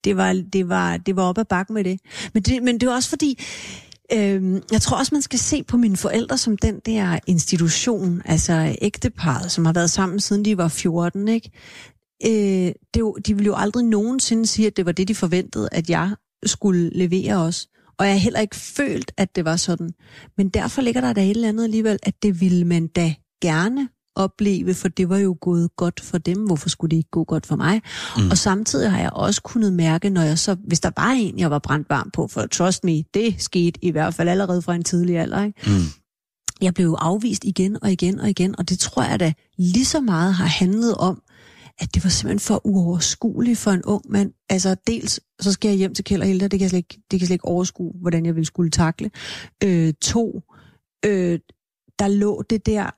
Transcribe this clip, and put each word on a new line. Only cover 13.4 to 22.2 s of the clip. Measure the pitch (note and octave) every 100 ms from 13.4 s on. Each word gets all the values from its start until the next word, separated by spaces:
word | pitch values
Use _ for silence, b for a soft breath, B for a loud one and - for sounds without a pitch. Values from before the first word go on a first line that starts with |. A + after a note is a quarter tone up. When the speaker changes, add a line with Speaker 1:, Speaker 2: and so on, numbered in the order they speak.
| G#3
Speaker 1:
jo | -
aldrig | G3+ B3 A#3
nogensinde | G#3 A3 C4 - A3+ A3
sige, | - G#3+
at | -
det | F3
var |
det, | E3+ F#3+
de | A3
forventede, | F3 F3+ - - G#2
at | - E3
jeg | D#3+ F3 G#3 _ _ -
skulle | - G#3 F3 E3+
levere | F3+ F3+ F#3 G3+ G3+
også. | E3 F3 - b b -
Og | G3
jeg |
har | G3
heller | G3 G#3+
ikke | G#3+ -
følt, | - - C#4 E3+ - -
at | G3 -
det | D#3+
var | E3+
sådan. | - E3+ E3+ - B B B -
Men | G3
derfor | G#3+ - -
ligger | B3 A#3+
der | B3+
da | G#3
et | F#3+
eller | G#3+ A3+
andet | G#3+
alligevel, | A3+ A3 A3 G3+
at | - -